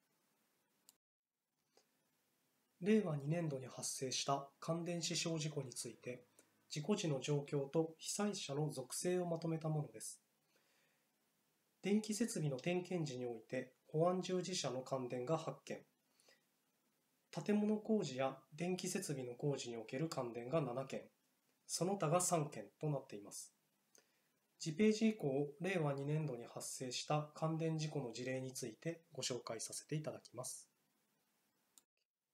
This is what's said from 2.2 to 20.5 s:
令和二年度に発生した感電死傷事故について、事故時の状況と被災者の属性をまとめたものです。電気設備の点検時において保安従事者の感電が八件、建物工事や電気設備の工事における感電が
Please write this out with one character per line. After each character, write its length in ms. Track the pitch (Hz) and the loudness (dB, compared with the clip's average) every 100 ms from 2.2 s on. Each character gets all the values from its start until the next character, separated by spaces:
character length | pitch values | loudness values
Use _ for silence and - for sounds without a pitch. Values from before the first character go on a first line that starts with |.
| _ _ _ _ _ _ | _ _ _ _ _ _
令 220 | 190 214 | 6 6
和 120 | 185 147 | 6 0
二 120 | 143 | 2
年 220 | 170 160 | 2 0
度 80 | 131 | -2
に 80 | 123 | -6
発 280 | - - | -6 -6
生 160 | - 131 | -4 -2
し 140 | - | -2
た 240 | - 139 - _ | 2 0 -2 _
感 280 | - 170 170 | -2 -2 -2
電 160 | 175 | -2
死 120 | 165 | 0
傷 240 | 160 170 165 | 0 0 0
事 120 | 151 | 0
故 100 | 147 | -2
に 140 | 123 | -4
つ 120 | - 120 | -6 -8
い 60 | |
て、 320 | - 123 123 - - _ _ _ | -8 -8 -8 -12 -20 _ _ _
事 100 | 156 | -4
故 160 | 151 202 | 2 2
時 120 | 165 | 2
の 120 | 131 | 0
状 240 | - 143 - | 2 0 2
況 200 | 143 135 | -2 2
と 260 | 165 160 - | 2 2 -2
被 120 | - | -6
災 240 | - 208 | 0 0
者 200 | 190 - | 0 -2
の 160 | 139 151 | 0 0
属 260 | 135 127 - | -2 -6 -2
性 220 | 180 180 | 2 2
を 80 | 175 | 2
ま 120 | 165 | 0
と 80 | 165 | 0
め 120 | 160 | 0
た 100 | 160 | 2
も 140 | 151 | 2
の 100 | 143 | 0
で 80 | 110 | -6
す。 180 | - - _ _ _ _ _ _ _ _ _ _ _ _ _ _ _ _ | -10 -12 _ _ _ _ _ _ _ _ _ _ _ _ _ _ _ _
電 180 | 185 208 | 2 2
気 140 | 214 | 2
設 220 | 202 233 180 | 0 0 2
備 120 | 151 | 0
の 80 | 131 | 0
点 260 | 175 180 | 0 0
検 220 | 180 180 | 0 -2
時 140 | 147 127 | -2 -2
に 80 | 123 | -4
お 100 | 113 | -6
い 40 | |
て 340 | - 127 127 _ - | -4 -4 -4 _ -4
保 220 | 156 175 | 4 4
安 140 | 185 | 4
従 180 | 175 185 | 0 -2
事 160 | 170 180 | 0 -2
者 140 | 131 | 0
の 100 | 127 | -2
感 300 | - 131 123 | -2 -2 0
電 160 | 127 123 | -2 0
が 100 | 127 | 0
八 200 | - - - | 0 -8 -8
件、 160 | - - _ _ _ - - _ _ _ _ _ _ _ _ _ 170 | -10 -10 _ _ _ -20 -20 _ _ _ _ _ _ _ _ _ -4
建 100 | 160 | 2
物 220 | 208 208 214 | 4 4 2
工 260 | - 214 | 4 2
事 140 | 147 127 | 2 2
や 220 | 135 - - 151 | 0 0 -12 -4
電 220 | 175 185 | -2 0
気 100 | 180 | 0
設 240 | 202 190 | -2 -2
備 140 | 131 123 | -4 -4
の 80 | |
工 240 | 120 147 135 | -2 0 0
事 100 | 120 | -2
に 80 | 117 | -6
お 80 | |
け 140 | 113 131 | -4 -2
る 100 | 160 | -2
感 240 | - 120 | 0 -2
電 160 | 117 | -4
が 140 | 120 | 0